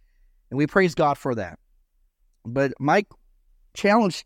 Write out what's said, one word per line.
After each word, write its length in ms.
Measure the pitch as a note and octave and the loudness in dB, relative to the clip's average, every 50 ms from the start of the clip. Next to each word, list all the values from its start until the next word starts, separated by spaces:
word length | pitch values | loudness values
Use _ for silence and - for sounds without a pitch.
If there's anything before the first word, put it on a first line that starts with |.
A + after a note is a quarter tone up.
| _ _ _ _ _ _ _ _ _ _ | _ _ _ _ _ _ _ _ _ _
And 80 | B2 C3+ | -4 -2
we 80 | D3 | -2
praise 300 | C#3+ - F#3+ F#3+ F3 - | 0 2 2 2 2 2
God 220 | - D#3+ D3 C#3+ - | 0 0 0 0 -2
for 180 | - C#3 B2 | -4 -6 -6
that. 240 | A2 F#2+ F2 E2 - _ _ _ _ _ _ _ _ _ _ _ _ _ _ _ _ _ | -6 -6 -10 -12 -16 _ _ _ _ _ _ _ _ _ _ _ _ _ _ _ _ _
But 300 | G#2+ A#2+ C3+ C#3 C3+ - - | -6 -2 -2 -2 -2 -2 -4
my 260 | C3 D3 E3 G3 G#3 - - _ _ _ _ _ _ _ _ _ _ _ _ | -2 0 2 0 0 -2 -8 _ _ _ _ _ _ _ _ _ _ _ _
challenge 500 | - - G3 G3+ A#3 A3+ F#3 D3+ - - | -2 0 2 4 4 2 0 -2 -4 -10